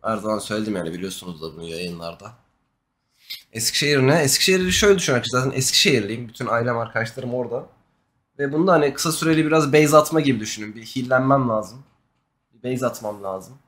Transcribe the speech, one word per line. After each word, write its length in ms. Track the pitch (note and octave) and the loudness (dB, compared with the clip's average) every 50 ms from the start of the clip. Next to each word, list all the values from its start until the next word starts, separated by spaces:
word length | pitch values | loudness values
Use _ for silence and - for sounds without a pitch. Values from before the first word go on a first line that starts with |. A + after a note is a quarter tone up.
| _ | _
Her 140 | G#2+ A2+ | -4 -6
zaman 220 | G#2+ F#2+ G#2+ G#2+ G#2 | -4 -2 -4 -4 -4
söyledim 380 | G2 - G#2+ G#2+ A2 G#2+ G#2 | -4 -4 -4 -4 -2 -2 -4
yani, 160 | F#2 E2+ E2 D#2+ | -4 -4 -6 -8
biliyorsunuz 500 | F2+ F#2 F#2+ F2+ - - F2+ F2 D#2 D#2 | -8 -8 -10 -10 -10 -12 -14 -14 -10 -12
da 140 | E2 D2 | -12 -12
bunu 120 | D#2+ E2+ E2+ | -12 -12 -12
yayınlarda. 640 | E2 E2 F2+ F2+ F2 E2+ E2+ E2+ E2+ - G2 G#2+ A#2+ _ _ _ _ _ _ _ _ _ _ _ _ _ _ _ _ _ _ - - - - _ _ | -10 -8 -8 -8 -10 -10 -12 -12 -12 -14 -18 -20 -20 _ _ _ _ _ _ _ _ _ _ _ _ _ _ _ _ _ _ -18 -18 -18 -18 _ _
Eskişehir 460 | A2+ A#2+ - - - D3+ C#3+ D3 C#3 | -4 -4 -2 -2 0 0 2 4 4
ne? 200 | C3 C3 C#3+ E3+ | 4 4 4 4
Eskişehir'i 520 | D3+ C3+ - - - - F#3 F#3+ F#3 F3+ F3+ | 4 2 2 2 2 2 2 2 2 0 0
şöyle 260 | - - G#3 G3+ F#3 | 4 6 6 4 4
düşün 140 | E3 - C#3 | 4 0 0
arkadaşlar. 280 | B2 A#2 - - B2+ | 0 0 -2 -2 -2
Zaten 180 | B2+ C3+ - B2+ | -2 -2 -2 -2
Eskişehirliyim. 680 | C3 - - - - - D3 A#2 G#2 G2 A2 A#2 B2 A2+ | -4 0 2 2 4 4 4 2 0 -2 -6 -8 -10 -14
Bütün 180 | - - C3 | -12 -10 -6
ailem, 320 | A2 G#2+ A#2 A#2 B2 A#2+ A#2 | -2 -2 0 0 0 -2 -2
arkadaşlarım 560 | A#2 A#2 - A2+ A#2 A#2 - - B2+ B2 A#2+ | -4 -4 -4 -6 -6 -6 -6 -10 -10 -6 -6
orada. 320 | B2+ B2 A#2 A#2 B2+ D#3+ - _ _ _ _ _ _ _ _ _ _ _ _ _ _ | -6 -6 -6 -6 -8 -10 -12 _ _ _ _ _ _ _ _ _ _ _ _ _ _
Ve 140 | C#3 C#3 C#3 | -4 -2 0
bunda 200 | D#3 E3+ F#3+ F3+ | 2 4 4 4
hani 220 | D#3+ D3 C#3+ C3+ | 4 4 2 0
kısa 180 | - - E3+ D#3+ | -2 -4 -4 -4
süreli 340 | - - D#3+ D#3+ D#3 D#3 | -2 0 2 2 2 2
biraz 260 | D#3 D#3 D#3+ D3+ C#3+ C3+ | 4 4 2 2 6 6
base 240 | D3+ D3+ D3 C#3+ | 6 6 8 8
atma 240 | D#3 D3+ - E3 D#3+ | 6 6 6 2 0
gibi 200 | D3+ C#3 B2+ A2 | 2 2 0 0
düşünün. 340 | G#2+ G#2+ - A2 G#2+ G#2+ G#2+ | -2 -8 -8 -10 -10 -12 -12
Bir 120 | A#2 A2+ | -14 -16
heal'lenmem 640 | - - C3 B2 B2 C3 B2+ C3 C3+ C#3 C#3 C3 A#2+ | -10 -8 -8 -4 0 0 0 4 4 2 2 2 0
lazım. 340 | A2 G#2+ G#2+ F#2+ A2 C3 C#3+ _ _ _ _ _ _ _ _ _ _ _ _ _ _ | -2 -2 -4 -6 -12 -20 -20 _ _ _ _ _ _ _ _ _ _ _ _ _ _
Bir 200 | A#2 A2+ B2 B2+ | _ _ -6 -6
base 140 | B2 B2+ | -2 -4
atmam 360 | A#2+ A2+ - A2+ G#2+ G#2 G2+ G2+ | -4 -6 -6 -10 -10 -10 -8 -8
lazım. 360 | G2 F#2+ F#2+ F#2+ G#2+ B2+ C#3 _ | -8 -8 -8 -10 -14 -20 -20 _